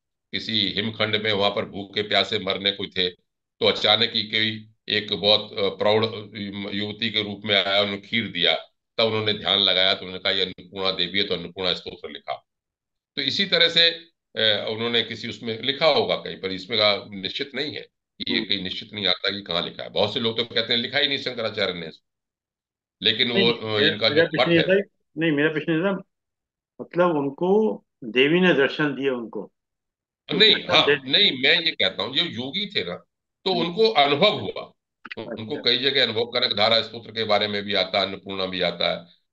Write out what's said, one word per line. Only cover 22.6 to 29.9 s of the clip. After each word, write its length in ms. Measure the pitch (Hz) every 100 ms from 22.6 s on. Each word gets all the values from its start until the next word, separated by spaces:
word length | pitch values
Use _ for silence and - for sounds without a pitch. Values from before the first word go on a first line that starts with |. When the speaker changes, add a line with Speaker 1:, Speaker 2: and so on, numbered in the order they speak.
| _ _ _ _
Speaker 1:
लेकिन 280 | 104 113 123
वो, 80 | 117
Speaker 2:
नहीं, 160 | -
Speaker 1:
अ, 120 | - 110
Speaker 2:
मेरा, 280 | 107 104
Speaker 1:
इनका 160 | 107 113
Speaker 2:
मेरा 140 | 151
Speaker 1:
जो 40 | 165
Speaker 2:
प्रश्न 240 | 135 160
Speaker 1:
मठ 40 | 170
Speaker 2:
ये 20 |
Speaker 1:
है, 240 | - 196
Speaker 2:
था, 80 | - _ _ 151
नहीं, 140 | 165
मेरा 180 | 143 156
प्रश्न 220 | 156 -
ये 80 | 160
था, 240 | 196 190 - _ _ _ _ _ _ -
मतलब 340 | 113 165 180 147
उनको 680 | 139 139 180 208 214 208 _ _
देवी 360 | 113 120 139 175
ने 140 | 185
दर्शन 420 | 139 131 - 147 123
दिए 140 | 135
उनको, 420 | 123 110 107 90 _ _ _ _